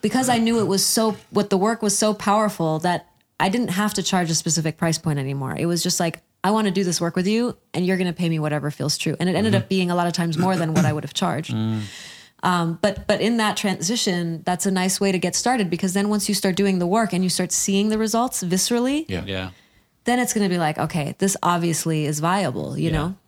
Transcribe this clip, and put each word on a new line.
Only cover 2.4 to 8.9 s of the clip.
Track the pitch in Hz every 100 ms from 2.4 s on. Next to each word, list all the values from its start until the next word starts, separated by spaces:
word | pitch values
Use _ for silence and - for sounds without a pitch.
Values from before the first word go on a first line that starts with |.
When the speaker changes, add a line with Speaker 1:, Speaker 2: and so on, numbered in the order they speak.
| 214 - 165 156
Speaker 1:
that | 175 175 - _ _ _
I | 190
didn't | 233 233
have | 180 208 -
to |
charge | 180 190 165
a | 165
specific | - 165 160 156
price | 165 156
point | - 143
anymore. | 135 139 131 -
It | 170
was | 170
just | 180 -
like, | 170 - _ _
"I | 185
wanna | 214 214
do | 185 180
this | 170
work | 170 175
with | 180
you, | 220 240 - _
and | - 180
you're | 185
gonna | 185
pay | 165 175
me | 160
whatever | 151 147 143
feels | - 143